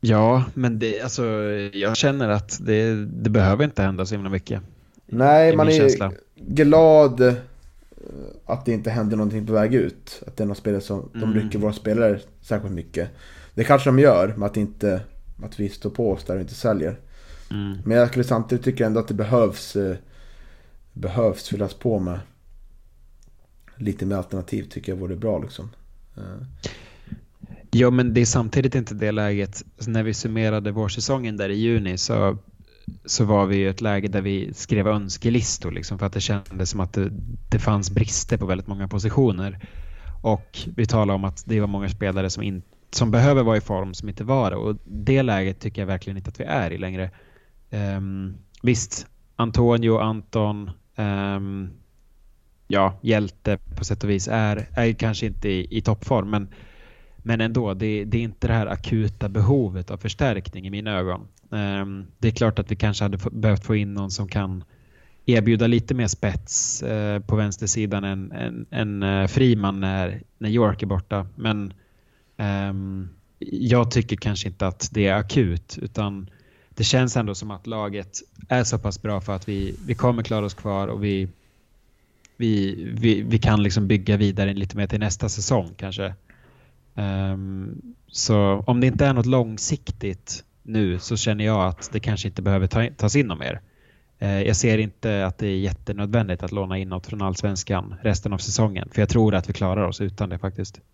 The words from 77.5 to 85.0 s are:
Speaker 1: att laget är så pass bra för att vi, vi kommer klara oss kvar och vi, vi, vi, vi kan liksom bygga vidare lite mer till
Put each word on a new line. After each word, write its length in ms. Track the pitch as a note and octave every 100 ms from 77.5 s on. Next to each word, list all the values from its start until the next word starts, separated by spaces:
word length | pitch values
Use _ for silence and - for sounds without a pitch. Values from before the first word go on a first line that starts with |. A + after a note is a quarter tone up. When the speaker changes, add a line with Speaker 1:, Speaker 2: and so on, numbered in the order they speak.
Speaker 1:
att 160 | G2 A2
laget 520 | A2 G#2 G2+ F#2+ - - - -
är 160 | B2+
så 140 | A#2+ A#2
pass 240 | G#2 F#2+
bra 180 | A2 G2+
för 120 | F#2+ F#2+
att 120 | F#2+
vi, 260 | G2 G2 F#2+ D3
vi 80 |
kommer 280 | A#2 B2+ A#2+
klara 220 | A2 A2 G#2
oss 80 |
kvar 340 | - G#2 G2 G2
och 160 | A2
vi, 240 | G2+ G2 F#2+ - _ _ _ _ _ _ _ _ _ _
vi, 480 | A#2 G#2+ G2 G2 G2
vi, 280 | A2+ A#2 G2+
vi 160 | A2+ A2+
kan 240 | B2 G#2+
liksom 240 | G2+ F#2+ G2+
bygga 280 | G#2+ F#2+ G#2
vidare 380 | G2+ F#2+ G2
lite 220 | G2 G2 G#2+
mer 100 | G2
till 140 | G#2+